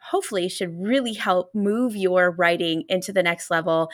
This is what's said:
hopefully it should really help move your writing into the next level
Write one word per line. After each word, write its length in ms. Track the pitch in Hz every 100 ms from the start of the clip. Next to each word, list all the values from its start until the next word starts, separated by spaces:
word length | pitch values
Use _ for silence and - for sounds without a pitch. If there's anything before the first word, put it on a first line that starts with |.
| -
hopefully 380 | 392 - 196 180
it 20 |
should 320 | - 180 170
really 320 | 202 269 240
help 420 | 208 208 180 180 214
move 400 | 202 220 254 208
your 360 | 185 180 180
writing 520 | 170 170 170 170 160 -
into 240 | 185 180
the 100 | 190
next 260 | 175 170 -
level 400 | 165 165 160 160